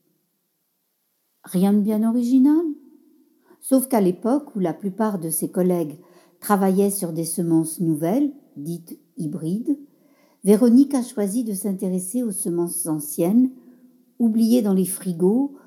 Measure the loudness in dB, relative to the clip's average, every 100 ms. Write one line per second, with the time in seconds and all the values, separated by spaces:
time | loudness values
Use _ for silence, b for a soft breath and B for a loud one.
0 | _ _ _ _ _ _ _ _ _ _
1 | _ _ _ _ -6 0 2 2 2 0
2 | 0 0 2 4 6 4 0 -6 -14 _
3 | _ _ _ _ b b 0 0 2 2
4 | 2 0 -2 -2 -4 -4 -4 -2 -8 -4
5 | -4 -2 -6 -6 -4 -2 0 0 -2 -8
6 | b b b b -2 0 2 2 0 0
7 | -6 -6 -6 -4 0 0 0 -2 -2 0
8 | 0 0 -2 -4 _ -16 -10 -10 -12 -20
9 | _ -10 -8 -6 -6 -4 -4 -6 -6 b
10 | b b b b 2 4 6 6 6 2
11 | -4 -4 -2 -2 -4 -6 -6 -4 -2 -4
12 | -4 -4 -4 -4 -4 -4 -4 -6 -6 -6
13 | -6 -4 2 2 2 B B B B B
14 | _ -2 0 2 2 2 2 0 0 -4
15 | -8 0 2 2 -2 B